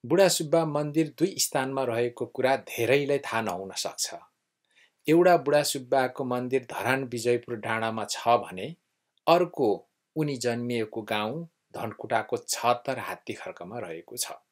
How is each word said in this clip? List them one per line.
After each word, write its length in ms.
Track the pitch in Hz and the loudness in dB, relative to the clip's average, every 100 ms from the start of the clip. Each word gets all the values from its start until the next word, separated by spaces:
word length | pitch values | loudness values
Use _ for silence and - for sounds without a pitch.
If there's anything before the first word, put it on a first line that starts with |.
| 120 | 2
बुढासुब्बा 600 | 170 190 - 160 170 160 | 6 6 4 2 2 2
मन्दिर 480 | 147 151 147 156 - | -2 -2 0 -2 0
दुई 180 | 175 - | -2 0
स्थानमा 460 | - 143 131 135 | -2 0 -2 -2
रहेको 420 | 127 117 120 120 117 | -2 0 -2 -2 -8
कुरा 300 | - 127 131 | 0 2 2
धेरैलाई 600 | - - 117 139 139 143 | -2 -2 2 2 2 -2
थाहा 220 | - 113 | -2 -4
नहुन 300 | 110 90 95 | -2 -4 -8
सक्छ। 440 | - - - - - - _ _ _ _ _ _ _ - | -6 -6 -6 -8 -8 -18 _ _ _ _ _ _ _ 2
एउटा 280 | 160 180 170 | 6 8 6
बुढासुब्बाको 880 | 139 147 143 139 123 135 127 - | 6 2 2 -4 0 2 2 -2
मन्दिर 420 | 131 123 127 131 123 | -4 -2 0 -2 -2
धरान 380 | - 104 135 | -4 0 0
विजयपुर 520 | 131 120 117 120 120 117 | -2 -2 0 0 -2 -8
डाँडामा 500 | 107 110 113 110 104 | -4 -2 -2 -4 -6
छ 220 | - 117 | -2 4
भने 480 | 120 - 92 113 170 _ _ _ _ - | 4 2 -10 -10 -12 _ _ _ _ 4
अर्को 600 | 170 175 - 120 92 - _ _ 151 | 4 4 2 0 0 -4 _ _ -6
उनी 220 | 151 131 | -4 -2
जन्मिएको 640 | 120 117 120 120 107 117 | -2 -2 -2 -2 -2 -6
गाउँ 440 | 107 107 107 147 170 _ _ - | -4 -2 -2 -6 -10 _ _ -10
धनकुटाको 600 | 110 - - 113 - 120 | -10 -10 -2 -2 -2 -6
छत्तर 600 | - - 120 123 - 127 | -4 -2 2 0 -2 -6
हात्ती 340 | 107 110 - | -6 -10 -10
खर्कमा 460 | 101 - 90 87 117 | -12 -12 -14 -12 -12
रहेको 380 | 92 82 - - | -10 -12 -14 -8
छ। 140 | - - _ | -8 -8 _